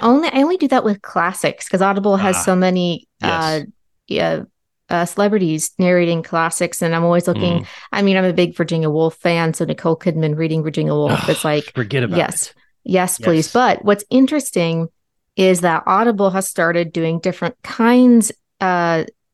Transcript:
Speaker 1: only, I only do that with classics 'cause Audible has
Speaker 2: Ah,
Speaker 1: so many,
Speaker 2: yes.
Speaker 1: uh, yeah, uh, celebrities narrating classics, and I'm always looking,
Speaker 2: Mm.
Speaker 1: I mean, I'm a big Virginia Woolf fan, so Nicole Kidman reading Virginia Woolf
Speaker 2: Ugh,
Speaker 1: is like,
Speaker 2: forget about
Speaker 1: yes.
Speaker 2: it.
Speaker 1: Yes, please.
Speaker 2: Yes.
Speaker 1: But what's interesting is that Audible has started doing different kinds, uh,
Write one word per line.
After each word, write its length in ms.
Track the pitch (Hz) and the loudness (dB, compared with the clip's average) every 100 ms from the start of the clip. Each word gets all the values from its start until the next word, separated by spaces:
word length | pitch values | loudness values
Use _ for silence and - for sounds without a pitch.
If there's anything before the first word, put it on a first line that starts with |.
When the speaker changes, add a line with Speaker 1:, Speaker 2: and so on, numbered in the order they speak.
Speaker 1:
only, 260 | 233 269 330 | 4 2 2
I 120 | 262 | 0
only 140 | 294 370 | 0 0
do 100 | 277 | 0
that 160 | 262 | 0
with 180 | 220 196 | 0 -4
classics 640 | - 180 175 190 147 - - | -4 -2 -2 -2 -4 -4 -10
'cause 140 | 180 | -2
Audible 360 | 196 196 202 196 | 0 0 2 2
has 180 | 202 - | 2 0
Speaker 2:
Ah, 60 | |
Speaker 1:
so 140 | - 185 | 0 2
many, 520 | 185 180 175 160 _ - | 2 2 -2 -4 _ -8
Speaker 2:
yes. 200 | 170 165 | -4 -2
Speaker 1:
uh, 180 | 160 156 - - _ _ - | -2 -4 -8 -18 _ _ -8
yeah, 360 | 165 165 160 - _ _ _ - | -4 -2 -4 -8 _ _ _ -6
uh, 140 | 175 175 | -4 -4
celebrities 640 | - 202 208 170 156 - - | -2 0 0 0 -2 -6 -2
narrating 460 | 180 180 170 165 | 2 2 2 -2
classics, 580 | - 165 170 - 175 - | -2 -2 -2 -2 -4 -2
and 140 | 170 165 | -2 0
I'm 80 | |
always 240 | 170 175 180 | 2 2 0
looking, 320 | 131 175 170 | -2 0 -2
Speaker 2:
Mm. 60 | - - - | -4 -16 -8
Speaker 1:
I 100 | 202 | -2
mean, 160 | 196 190 | 2 2
I'm 80 | 185 | 2
a 80 | |
big 220 | 170 175 170 | 2 0 0
Virginia 320 | 160 165 156 | -2 -2 0
Woolf 240 | 151 160 - | 0 0 0
fan, 360 | 180 170 165 | -2 0 0
so 100 | - 156 | -2 -4
Nicole 300 | 151 165 160 | -2 -2 0
Kidman 400 | 180 160 156 151 | -2 0 0 0
reading 280 | 160 160 | -2 -2
Virginia 300 | 156 156 151 | -2 -2 -2
Woolf 180 | 151 147 | 0 0
Speaker 2:
Ugh, 180 | 143 - | 0 -2
Speaker 1:
is 160 | 151 156 | -2 0
like, 200 | 151 - 131 | -2 -4 -6
Speaker 2:
forget 260 | 104 135 | -4 -2
about 160 | 120 170 | -2 -2
Speaker 1:
yes. 300 | 156 - - | -2 -4 -8
Speaker 2:
it. 60 | - _ _ - | -12 _ _ -2
Speaker 1:
Yes, 340 | 185 185 - | 0 0 -2
please. 260 | 180 160 160 | 0 0 2
Speaker 2:
Yes. 80 | |
Speaker 1:
But 320 | 247 247 - 208 | 2 2 2 2
what's 180 | 202 - | 0 2
interesting 800 | 254 269 302 - 185 165 165 165 _ _ _ _ - | 2 2 0 -2 -2 -2 -2 -4 _ _ _ _ 0
is 260 | 185 180 | 2 4
that 220 | 175 160 - | 2 0 0
Audible 460 | 190 233 202 196 | 2 2 2 0
has 160 | 190 190 | 0 -4
started 420 | - 170 170 165 | -2 0 0 -2
doing 280 | 170 160 165 | -2 -2 -2
different 360 | 185 - 170 - | -4 -4 -6 -8
kinds, 720 | - - 226 247 254 233 208 - _ - | -10 0 4 6 6 6 4 -4 _ -4
uh, 420 | 185 175 170 165 - - _ | 0 0 0 0 -4 -10 _